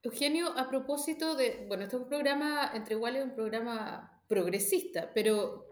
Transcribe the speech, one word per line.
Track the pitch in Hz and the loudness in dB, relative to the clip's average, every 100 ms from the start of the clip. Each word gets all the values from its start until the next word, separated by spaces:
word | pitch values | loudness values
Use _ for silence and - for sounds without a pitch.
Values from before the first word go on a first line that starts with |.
Eugenio, | 240 - 294 311 339 247 | -6 0 2 2 0 0
a | 262 | 0
propósito | 262 269 294 320 311 320 294 | -2 0 -2 0 -2 0 2
de, | 247 - 202 | 0 0 -4
bueno, | 196 | -4
este | 196 254 | -2 -4
es | |
un | 247 | -2
programa, | 285 277 285 294 294 269 | 0 2 2 2 0 0
Entre | 226 214 220 | -2 -2 -2
Iguales, | 233 262 | 0 0
un | 262 233 | -2 -2
programa | 220 220 233 226 208 - - - _ | -2 -2 -2 -4 -4 -8 -12 -20 _
progresista, | 202 175 190 403 381 - 170 165 | 2 4 2 2 2 0 -4 -2
pero, | - 208 214 180 - - | 2 4 4 2 -4 -4